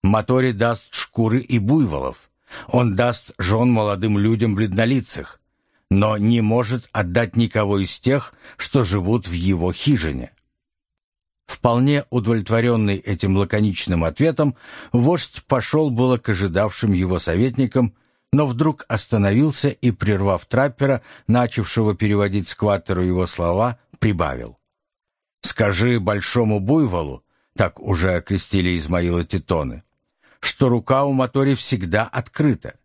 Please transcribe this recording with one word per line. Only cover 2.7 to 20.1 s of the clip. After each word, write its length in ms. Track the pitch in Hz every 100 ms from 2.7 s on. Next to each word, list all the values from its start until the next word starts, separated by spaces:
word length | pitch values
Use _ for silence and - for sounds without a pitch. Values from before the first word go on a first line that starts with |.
| 123 120
даст 380 | 95 120 120 - -
жён 320 | 90 110 123
молодым 480 | 113 104 98 107 101
людям 340 | 104 113 113
бледнолицых, 880 | 98 110 95 113 131 - - - - _ _ _ _ _
но 280 | 98 107 107
не 240 | 104 117
может 460 | 107 113 113 123 -
отдать 440 | 113 90 92 113 117
никого 440 | 117 110 101 101
из 180 | 95 -
тех, 380 | 123 139 - _ - -
что 260 | - 147
живут 440 | 98 101 90 117 90
в 40 |
его 420 | 85 90 92 90
хижине». 580 | 87 - 131 80 67 60 _ _ _ _ _ _ _ _ _ _ _ -
Вполне 600 | - 123 120 135 147 -
удовлетворённый 880 | 123 107 113 92 113 120 113 104 98
этим 400 | - 95 98 95
лаконичным 720 | 98 107 107 87 - 87 82
ответом, 500 | - 160 160 147 - - - -
вождь 520 | 123 127 175 - - _
пошёл 440 | 131 - 151 156
было 280 | 117 127 120
к 120 | -
ожидавшим 640 | 92 98 85 107 - 110
его 260 | 92 92 90
советникам, 760 | - 85 127 117 127 131 117 _ _ _ _
но 160 | 143 147
вдруг 380 | 117 156 151 -
остановился 840 | 110 - 110 101 107 151 143 147
и, 220 | - 123
прервав 540 | 104 104